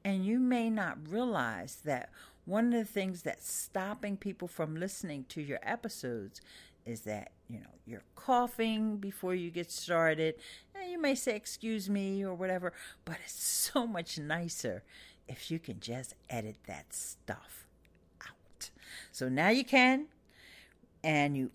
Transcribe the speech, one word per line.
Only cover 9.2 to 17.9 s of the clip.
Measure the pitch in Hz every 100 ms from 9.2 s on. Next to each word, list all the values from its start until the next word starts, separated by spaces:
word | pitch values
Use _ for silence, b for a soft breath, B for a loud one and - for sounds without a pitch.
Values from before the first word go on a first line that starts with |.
| 185
you | 185 170
get | 170 170
started, | - - 170 160 156 160 156 B B B
and | 392 370
you | 349
may | 294
say, | 262 -
"Excuse | 214 - - 220 220 190
me," | 202 196 196
or | 196
whatever, | 175 185 185 180 - B B
but | - 156
it's | - -
so | - - - 277 233
much | 190 165 -
nicer | 147 165 170 - 120 92 - B B B -
if | 127 -
you | 160
can | 165 -
just | 117 123 127 - -
edit | 120 107 104
that | - 73 -
stuff | - - - - - - - - _ _